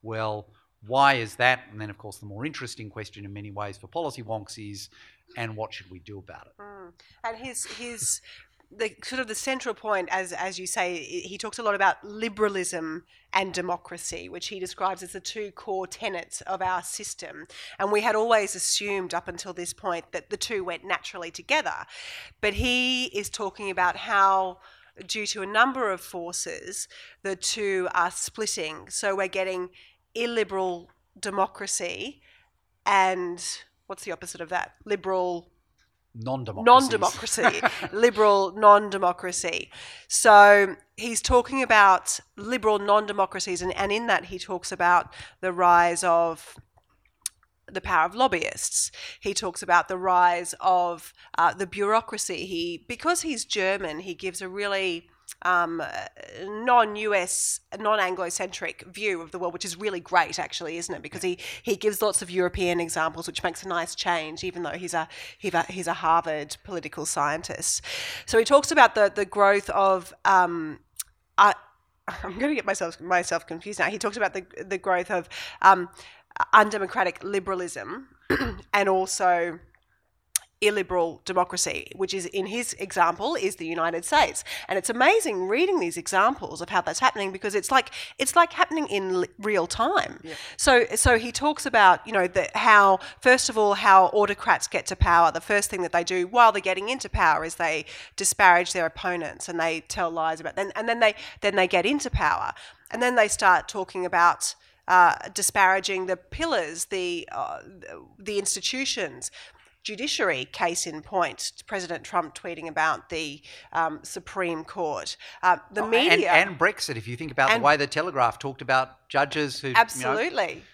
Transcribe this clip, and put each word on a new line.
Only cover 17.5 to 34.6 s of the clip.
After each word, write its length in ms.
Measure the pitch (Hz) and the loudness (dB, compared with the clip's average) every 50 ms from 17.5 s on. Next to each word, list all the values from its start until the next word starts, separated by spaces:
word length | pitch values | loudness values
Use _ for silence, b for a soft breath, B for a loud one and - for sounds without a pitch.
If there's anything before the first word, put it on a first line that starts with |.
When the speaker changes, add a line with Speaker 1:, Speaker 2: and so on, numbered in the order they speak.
| B B B B B B | B B B B B B
Speaker 2:
And 140 | 196 202 208 | -2 0 2
we 80 | 214 | 2
had 140 | 208 233 214 | 2 2 0
always 400 | 214 220 233 226 220 202 196 - | 0 2 2 2 2 2 -2 -6
assumed 600 | 185 - - - - 202 208 202 196 185 175 - | -6 -4 -2 -2 -2 -2 -4 -6 -6 -6 -6 -8
up 140 | 170 - - | -8 -8 -8
until 240 | 175 170 - 202 175 | -14 -12 -12 -14 -12
this 200 | 175 175 170 - | -12 -12 -12 -12
point 400 | - - 190 175 170 - _ - | -8 -6 -6 -6 -6 -8 _ -12
that 180 | 175 170 _ | -12 -10 _
the 60 | 208 | -8
two 280 | 190 - - 240 196 185 | -8 -6 -6 -6 -6 -6
went 200 | 180 170 160 170 | -6 -8 -10 -4
naturally 460 | 190 - - - - - 190 170 170 | -4 -6 -4 -4 -10 -12 -12 -12 -12
together. 560 | 170 - 170 - 262 311 262 - - - - B B B B B B B B B B _ | -12 -14 -6 -2 -2 -2 -2 -2 -6 -8 -12 B B B B B B B B B B _
But 140 | - 208 202 | -4 -2 -2
he 520 | 208 233 247 247 247 254 254 254 254 254 | 0 -2 0 0 2 0 0 0 -2 -4
is 240 | - - 202 202 - | -6 -6 -8 -8 -8
talking 400 | - - 220 196 - - 208 196 | -8 -8 -8 -8 -8 -8 -8 -8
about 260 | 185 185 180 180 170 | -2 0 0 0 0
how, 600 | - - 226 220 202 196 196 196 190 190 185 180 - b b b b b b b - - | -4 -6 -2 2 4 4 6 4 4 2 -2 -6 -12 b b b b b b b -20 -10
due 200 | 180 - 220 208 | -10 -8 -8 -6
to 160 | 208 - 214 190 | -8 -8 -8 -8
a 40 | |
number 440 | 196 208 220 240 269 254 269 247 208 | -2 2 2 2 2 2 -2 -2 -2
of 100 | 190 180 | -2 -4
forces, 880 | - - - 180 170 170 175 - - 170 - - - - 190 - - B B B B B B B _ | -8 -12 -12 -10 -10 -8 -8 -8 -8 -8 -10 -12 -12 -12 -10 -10 -12 B B B B B B B _
the 140 | 196 190 | -8 -6
two 520 | 185 - - - 226 214 196 190 190 180 180 - | -4 -4 -6 -4 -2 -2 -2 -2 -2 -2 -2 0
are 160 | 180 170 175 | 0 0 0
splitting. 760 | - - - - - - 220 208 - - 165 156 156 160 - - | -2 -6 -10 -10 -8 -8 -6 -6 -4 -6 -6 -8 -10 -12 -16 -10
So 280 | - - - 202 196 | -10 -6 -4 -4 -2
we're 120 | 196 196 190 | -2 -4 -4
getting 420 | 185 196 190 190 185 180 180 180 b b b b b b b _ _ | -2 -4 -4 -4 -4 -6 -8 -10 b b b b b b b _ _
illiberal 760 | 226 247 240 240 226 214 - 196 190 185 185 180 170 175 _ _ _ _ _ _ - | -6 -4 -2 -2 -2 -2 -2 -2 -2 -2 -2 -4 -6 -10 _ _ _ _ _ _ -12
democracy 1040 | - 208 190 196 190 196 - - 202 190 - - 180 175 175 185 - 254 294 b b b b b b b b _ _ _ _ _ _ | -10 -6 -2 -2 -2 -2 -2 -12 -8 -6 -6 -4 -4 -6 -8 -8 -10 -12 -12 b b b b b b b b _ _ _ _ _ _
and, 580 | - 202 196 190 190 185 185 180 175 175 180 - - - - - _ _ _ _ | 2 4 4 4 4 2 -2 -4 -6 -6 -8 -8 -10 -10 -10 -14 _ _ _ _
what's 180 | _ 196 - - | _ -16 -14 -10
the 80 | 208 170 | -10 -10
opposite 280 | - - 175 - 165 | -10 -10 -16 -12 -12
of 100 | 170 156 | -10 -6
that? 240 | 180 180 | -4 -6